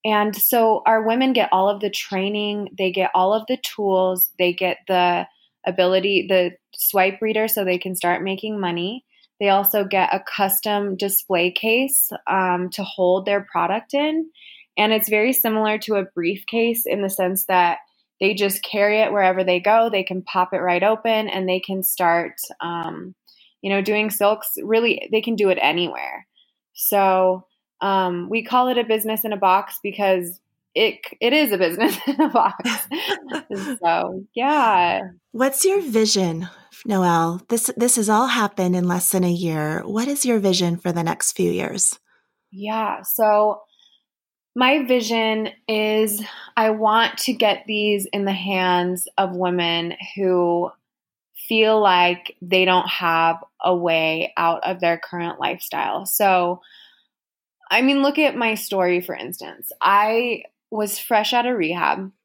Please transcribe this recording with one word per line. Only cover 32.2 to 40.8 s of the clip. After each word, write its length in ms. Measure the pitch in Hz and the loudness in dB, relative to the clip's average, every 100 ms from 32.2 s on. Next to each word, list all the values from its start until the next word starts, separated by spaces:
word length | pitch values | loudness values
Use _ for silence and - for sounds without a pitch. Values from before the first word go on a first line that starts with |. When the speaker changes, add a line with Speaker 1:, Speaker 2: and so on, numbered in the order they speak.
Speaker 1:
a 80 | 294 | 2
box. 580 | 233 - - 240 226 - | 4 2 0 -6 -6 -6
Speaker 2:
<laughs> 40 | 330 - 392 269 285 - 196 196 247 | -6 -4 -6 -6 -12 -8 -10 -8 -2
Speaker 1:
So, 420 | 170 170 - 190 196 | 0 0 -2 -8 -10
yeah. 680 | 240 262 302 233 190 175 190 190 175 _ | -2 0 4 4 4 2 0 -6 -18 _
Speaker 2:
What's 320 | 226 262 269 381 | -2 -2 2 2
your 160 | 403 | 2
vision, 680 | 320 220 214 202 180 165 180 - _ - - | 0 0 2 2 0 -4 -10 -16 _ -12 -2
Noelle? 560 | 196 180 170 165 180 - | 2 4 4 0 -4 -4
This, 200 | 233 - - | -2 -2 0
this 180 | 247 247 | 0 2
has 120 | 214 | 2
all 180 | 214 254 | 2 2
happened 480 | 247 202 - 180 180 | 0 0 0 0 2
in 120 | 180 | 0
less 240 | 180 - | 0 0
than 120 | 190 | 0
a 80 | 180 | 2
year. 500 | 175 170 156 151 156 - | 0 -2 -2 -2 -4 -4
What 220 | 208 254 | -4 -2
is 180 | 285 247 | -2 0
your 140 | 226 | 2
vision 380 | 196 180 175 | 2 2 0
for 140 | 170 | -2